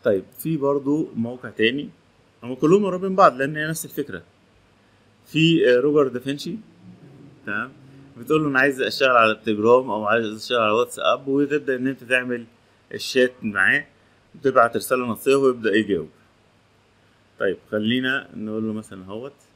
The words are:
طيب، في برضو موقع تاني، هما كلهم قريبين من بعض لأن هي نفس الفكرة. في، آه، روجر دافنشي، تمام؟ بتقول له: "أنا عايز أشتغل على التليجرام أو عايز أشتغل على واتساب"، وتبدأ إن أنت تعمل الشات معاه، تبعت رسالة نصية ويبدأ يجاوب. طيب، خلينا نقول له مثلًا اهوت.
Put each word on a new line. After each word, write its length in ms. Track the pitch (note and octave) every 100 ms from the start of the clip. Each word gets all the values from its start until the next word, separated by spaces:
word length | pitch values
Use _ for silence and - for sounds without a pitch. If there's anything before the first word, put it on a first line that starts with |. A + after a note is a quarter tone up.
طيب، 200 | B2 G2 - -
في 180 | D#3 D#3+
برضو 540 | C#3 C#3+ C3+ D3+ -
موقع 360 | - A2+ B2 A#2+
تاني، 380 | - A2+ C3+ - - _ _ _ _
هما 120 | A#2+
كلهم 320 | C3 D#3 G3 G3+
قريبين 240 | F3+ G3
من 60 | F#3+
بعض 200 | F3 B2+
لأن 200 | C#3 D3+
هي 100 | D#3
نفس 180 | D#3+
الفكرة. 380 | D3 - C#3 F#2 - _ _ _ _ _ _ _ _ _ _
في، 440 | D3+ D#3+ E3 G#2+
آه، 100 | B2
روجر 280 | C#3+ D3 C3+
دافنشي، 480 | A#2+ C3 C#3+ F3 A3 - _ - - - - - - -
تمام؟ 260 | G#2 B2 - - - - A#2
بتقول 240 | A#2 D#3
له: 60 | D3+
"أنا 100 | C3
عايز 240 | C#3 C3
أشتغل 340 | G#2+ - C3+ B2
على 160 | A2
التليجرام 580 | G#2+ A#2 G#2 A2 B2 C3
أو 160 | G#2+ G#2
عايز 200 | A#2 A2+
أشتغل 320 | G#2+ - B2
على 140 | A2
واتساب"، 560 | A2 A#2+ - E2 B2 C#3
وتبدأ 480 | C#3 C#3+ D3 C3+ B2+
إن 100 | B2+
أنت 180 | C3
تعمل 400 | A#2+ B2+ B2 A#2+ A#2 _ _ _ _
الشات 380 | A2 - C3 B2+ -
معاه، 440 | A2 G2+ G2 C#3 D3+ _ _ _ _ -
تبعت 340 | C#3 B2+ A#2 A#2
رسالة 300 | - B2+ B2
نصية 280 | G#2 -
ويبدأ 420 | C#3 C3+ A#2+ A2 G2+
يجاوب. 340 | G2+ F2+ - _ _ _ _ _ _ _ _ _ _ _ _ _
طيب، 180 | G#2 F2+ _
خلينا 580 | G#2+ G#2+ B2+ C3 C3+ -
نقول 320 | - G#2+ A2 A2
له 60 |
مثلًا 320 | G#2+ A2 G2
اهوت. 280 | F#2 G#2 C3+ _ _